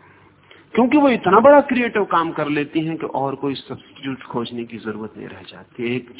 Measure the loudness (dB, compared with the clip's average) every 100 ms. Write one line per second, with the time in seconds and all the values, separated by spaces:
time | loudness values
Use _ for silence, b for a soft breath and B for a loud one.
0 | b b b b b b b 0 2 4
1 | 4 2 4 6 8 8 6 -2 -2 -2
2 | 0 0 -2 -4 -2 -2 -2 -4 -4 -6
3 | -6 -4 -6 -4 -6 -8 -10 -16 -16 -14
4 | -12 -10 -8 -8 -8 -10 -12 -12 -10 -10
5 | -12 -14 -16 -18 -20 -20 -20 -10 -6 -6
6 | -8